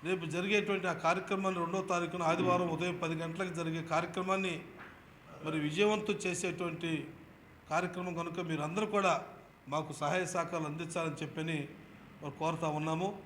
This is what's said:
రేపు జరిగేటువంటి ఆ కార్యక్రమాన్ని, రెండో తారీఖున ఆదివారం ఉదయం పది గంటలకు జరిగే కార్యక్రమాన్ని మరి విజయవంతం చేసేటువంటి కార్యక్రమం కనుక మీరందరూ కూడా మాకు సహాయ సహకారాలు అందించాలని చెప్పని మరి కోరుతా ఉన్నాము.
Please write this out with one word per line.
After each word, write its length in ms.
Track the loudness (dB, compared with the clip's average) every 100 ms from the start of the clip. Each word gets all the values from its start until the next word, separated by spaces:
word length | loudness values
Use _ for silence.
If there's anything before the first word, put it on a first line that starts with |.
| 0
రేపు 180 | -2 0
జరిగేటువంటి 520 | 0 4 2 4 0 0
ఆ 40 | 2 4
కార్యక్రమాన్ని, 520 | 2 2 0 2 0
రెండో 160 | 0 0 2
తారీఖున 360 | 0 0 2 2
ఆదివారం 360 | 4 6 4 4 0
ఉదయం 200 | 0 0
పది 120 | -2 -2
గంటలకు 320 | -2 -2 -2 -2
జరిగే 220 | -2 -2 2
కార్యక్రమాన్ని 600 | 0 2 -2 0 2 2 -2 -8 -14 -16 -18 -20 -20 -20 -8 -2
మరి 100 | 0 0
విజయవంతం 500 | 4 4 4 2 0
చేసేటువంటి 720 | 0 0 -2 0 -2 -2 -2 -2 -4 -12 -18 -20 -20 -20 -2
కార్యక్రమం 420 | 0 0 -2 -4 -2
కనుక 200 | -4 -4 -2
మీరందరూ 360 | -2 0 0 2
కూడా 180 | 4 4 4 0 -14 -20 -20 -2
మాకు 200 | -2 -2 -2
సహాయ 220 | 2 2 2
సహకారాలు 360 | 0 0 -2 -2
అందించాలని 500 | -4 -4 -2 -2 -2
చెప్పని 360 | -6 -4 -2 -2 -4 -10 -18 -20 -20 -10
మరి 120 | -10 -2
కోరుతా 280 | -2 0 0 0
ఉన్నాము. 300 | 0 0 0 -4